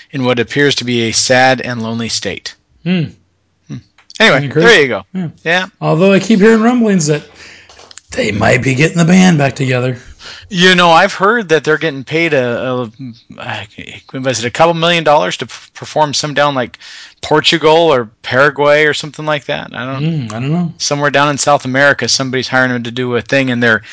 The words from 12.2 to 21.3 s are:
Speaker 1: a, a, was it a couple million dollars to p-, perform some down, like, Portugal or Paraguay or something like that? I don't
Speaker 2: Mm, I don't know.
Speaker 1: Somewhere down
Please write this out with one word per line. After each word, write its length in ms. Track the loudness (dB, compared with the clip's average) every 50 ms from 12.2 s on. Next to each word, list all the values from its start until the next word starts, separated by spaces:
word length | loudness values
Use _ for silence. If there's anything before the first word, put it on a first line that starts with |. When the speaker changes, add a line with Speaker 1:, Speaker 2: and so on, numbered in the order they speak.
| 0 0 0
Speaker 1:
a, 560 | 0 0 0 -2 -4 -4 -4 -4 -6 -6 -8 -10 -14 -16 -16 -16 -18 _ -20 -20 -16
a, 800 | -12 -12 -10 -12 -12 -16 -18 -20 -18 -18 -18 -20 _ _ -12 -6
was 200 | -4 -4 -4 -2
it 60 | -4
a 60 | -4
couple 240 | 0 2 2 2 2
million 300 | 2 0 0 0 2 2
dollars 320 | 2 2 2 2 -2 -4 -8
to 80 | -10
p-, 80 | -12 -12 -20 -20 _ -20
perform 380 | -18 -14 -6 -2 -2 -2 -2
some 220 | -2 -6 -6 -4 -2
down, 200 | 0 0 0 0
like, 240 | -2 -4 -6 -8 -18 -20 -20 -20 -20 -20 -20 _ -12
Portugal 540 | -4 0 0 0 2 2 0 2 4 4 4
or 300 | 4 4 2 2 0 -2 -4 _ _
Paraguay 600 | -10 -2 0 2 2 2 2 0 2 2 4 4 2
or 100 | 2 0
something 300 | -2 -8 -12 -12 -10 -6
like 200 | -4 -4 -4 -4
that? 280 | -8 -8 -8 -10 -12 -12
I 100 | -12 -10
don't 180 | -8 -6 -4
Speaker 2:
Mm, 300 | -4 -4 -4 -4 -6 -8
I 80 | -8 -6
don't 120 | -4 -4
know. 200 | -2 -2 -4 -6 -6 -6
Speaker 1:
Somewhere 320 | -4 -4 -2 0 0 2
down 200 | 2 2 2 2